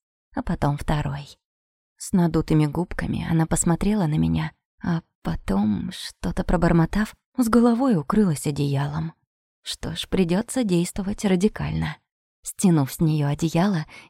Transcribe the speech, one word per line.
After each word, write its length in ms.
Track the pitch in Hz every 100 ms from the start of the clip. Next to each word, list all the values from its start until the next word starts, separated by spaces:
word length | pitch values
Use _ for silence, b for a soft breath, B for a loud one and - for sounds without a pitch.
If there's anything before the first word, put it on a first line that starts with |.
| _ _ _
а 80 | -
потом 340 | - 175 143 143
второй. 600 | - 151 147 143 143 - _ _ _ _ _ _
С 160 | -
надутыми 540 | 190 170 160 151 156 151
губками 600 | 156 180 - - - -
она 160 | 165 160
посмотрела 600 | 156 - 165 202 214 160
на 120 | 151
меня, 340 | 165 160 156 - _ _
а 180 | - 165 - _
потом, 680 | - 170 - 196 214 196 185
что-то 520 | - - - 175 175
пробормотав, 720 | 180 175 165 170 165 202 214 - _ -
с 100 | 226
головой 480 | 233 240 233 269 185
укрылась 500 | 143 208 196 143 160
одеялом. 680 | 143 143 139 143 151 160 - _ _ _ _
Что 340 | - - - 165
ж, 100 | -
придется 520 | 190 175 180 233 262
действовать 640 | 226 175 175 - 190 208
радикально. 720 | 208 185 208 - 147 156 160 151 _ _ _ _ -
Стянув 460 | - 196 160 131
с 80 | -
нее 260 | 160 156 143
одеяло, 600 | 147 160 165 202 175 156 B